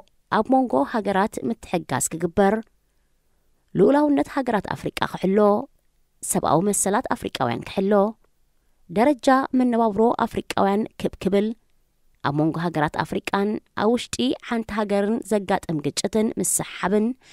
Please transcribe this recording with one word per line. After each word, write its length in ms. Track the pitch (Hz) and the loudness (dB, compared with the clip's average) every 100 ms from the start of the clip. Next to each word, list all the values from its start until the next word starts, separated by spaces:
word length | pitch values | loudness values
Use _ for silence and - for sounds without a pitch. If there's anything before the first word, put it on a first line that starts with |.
| - _ - | -4 _ -4
ኣብ 160 | 214 220 | -2 2
መንጎ 240 | 262 247 262 | 2 2 0
ሃገራት 520 | 285 226 202 190 214 - | 0 -2 -2 0 0 -4
ምትሕግጋዝ 600 | 175 226 - 175 156 131 - | -8 -8 -4 -6 -2 -4 -4
ክግበር፣ 460 | 165 170 208 196 220 - _ _ _ _ _ _ _ _ _ _ - | -4 -2 2 2 2 -4 _ _ _ _ _ _ _ _ _ _ 2
ልኡላውነት 540 | 208 277 302 285 - | 4 4 2 0 -2
ሃገራት 380 | 285 254 202 - | -4 -2 -2 -4
ኣፍሪቃ 320 | - - - - | -8 -8 -4 -6
ክሕሎ፣ 320 | - 190 202 208 208 277 _ _ _ _ _ | -2 0 4 4 2 -2 _ _ _ _ _
ሰብኣዊ 360 | - 190 - 156 | -6 -2 2 2
መሰላት 440 | 208 202 190 214 - | 2 0 0 0 -2
ኣፍሪቃውያን 500 | - 196 - 123 120 | -6 -4 0 0 0
ክሕሎ፣ 320 | - - 196 208 208 - _ _ _ _ _ _ - | -4 -2 4 4 4 -2 _ _ _ _ _ _ -6
ደረጃ 380 | 175 269 269 - 262 269 | 2 2 4 4 2 2
መነባብሮ 500 | 254 247 226 226 196 226 - | 2 2 2 2 4 2 2
ኣፍሪቃውያን 640 | 233 - - - 196 202 - - | -2 -4 -4 2 2 2 -2 -4
ክብ 160 | 180 - | -6 -4
ክብል 280 | 190 202 214 240 _ _ _ _ _ _ | 0 0 0 -4 _ _ _ _ _ _
ኣብ 100 | 135 143 | -2 0
መንጎ 200 | 156 156 | 0 0
ሃገራት 360 | 170 160 151 - | -2 0 -2 -2
ኣፍሪቃን 520 | 160 - - 196 208 214 - - | -6 -6 -4 -2 -2 -4 -8 -2
ኣብ 140 | 214 | 0
ውሽጢ 280 | 240 - - 247 - | 0 -2 -4 -4 -4
ሓንቲ 280 | - 233 220 | -6 -6 -6
ሃገርን 440 | 214 208 202 202 226 - | -4 -2 0 0 -2 -2
ዘጋጥም 520 | 208 185 196 - 156 | -2 -2 -4 -4 -4
ግጭትን 480 | 143 - - 220 220 - | -4 -4 -4 0 -2 -2
ምስሓብን 720 | 185 - - - 180 208 226 254 _ | -2 -2 -4 -6 -2 0 0 -4 _